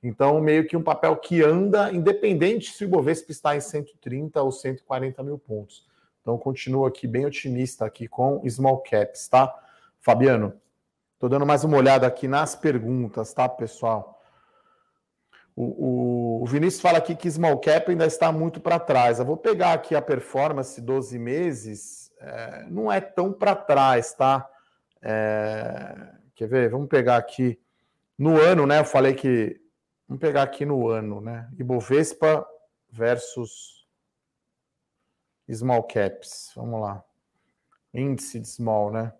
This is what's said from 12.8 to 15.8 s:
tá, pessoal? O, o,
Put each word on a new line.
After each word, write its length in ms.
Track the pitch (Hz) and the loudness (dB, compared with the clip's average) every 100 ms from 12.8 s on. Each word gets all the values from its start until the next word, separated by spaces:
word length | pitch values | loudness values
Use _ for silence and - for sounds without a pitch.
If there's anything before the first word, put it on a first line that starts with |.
| 110 127 117 107 107 | -2 -4 -4 -6 -8
tá, 160 | - 127 | -2 -2
pessoal? 720 | 127 113 - 117 110 - - _ _ _ _ _ _ _ _ _ _ _ _ _ | -2 -10 -6 -4 -4 -6 -20 _ _ _ _ _ _ _ _ _ _ _ _ _
O, 100 | - | -8
o, 800 | 120 - | -8 -4